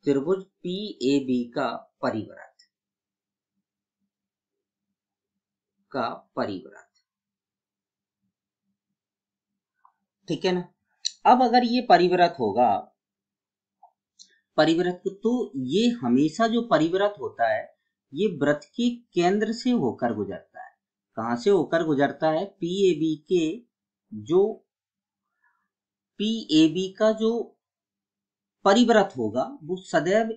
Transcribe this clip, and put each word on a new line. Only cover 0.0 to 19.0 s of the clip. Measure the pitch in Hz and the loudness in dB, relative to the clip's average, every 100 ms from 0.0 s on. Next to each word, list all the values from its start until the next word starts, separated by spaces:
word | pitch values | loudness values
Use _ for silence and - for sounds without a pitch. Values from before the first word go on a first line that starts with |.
| - | 0
त्रिभुज | 139 147 190 | 0 0 -2
पीएबी | 190 _ 180 185 214 - 127 139 131 123 120 151 | -4 _ -8 -8 -8 -4 0 0 0 -2 -2 -4
का | 127 - - _ | -6 -6 -14 _
परिव्रत, | 131 113 90 - - _ _ _ _ _ _ _ _ _ _ _ _ _ _ _ 98 _ _ _ _ _ _ _ _ 196 _ _ _ _ _ _ _ _ _ | -4 -4 -8 -16 -20 _ _ _ _ _ _ _ _ _ _ _ _ _ _ _ _ _ _ _ _ _ _ _ _ _ _ _ _ _ _ _ _ _ _
का | 135 113 - _ - | -6 -6 -8 _ -8
परिव्रत, | 107 95 - - - _ _ _ _ _ _ _ _ _ _ _ _ _ _ _ _ _ 196 196 _ _ _ _ _ _ _ _ _ _ _ _ _ _ - | -6 -6 -12 -20 -20 _ _ _ _ _ _ _ _ _ _ _ _ _ _ _ _ _ _ _ _ _ _ _ _ _ _ _ _ _ _ _ _ _ -8
ठीक | 156 185 | -4 -2
है | |
ना। | 180 175 _ _ _ - - 185 | -2 -6 _ _ _ -12 -2 4
अब | 247 | 4
अगर | 247 247 | 4 2
ये | 240 240 | 2 -2
परिव्रत | - 175 180 175 175 - | 4 4 4 2 0 0
होगा, | 110 101 123 95 - _ _ _ _ _ _ _ _ _ - _ _ _ - _ _ - | -2 2 2 0 -6 _ _ _ _ _ _ _ _ _ -20 _ _ _ -20 _ _ 0
परिव्रत, | 156 165 180 180 196 190 | 2 4 0 -2 -8 -4
तो | 220 247 - 139 | -2 -2 -4 -6
ये | 127 170 233 - | -2 2 2 0
हमेशा | 123 123 156 - 226 | 2 2 2 0 0
जो | 233 233 | 0 2
परिव्रत | 156 160 185 202 202 | 2 2 0 -2 -2
होता | 113 - 113 | -12 -4 -2
है, | 110 - _ _ _ _ | -2 -6 _ _ _ _
ये | 139 208 156 | -4 -4 0
व्रत | 147 147 - - | -2 -2 -6 -4
के | 240 240 | -2 -2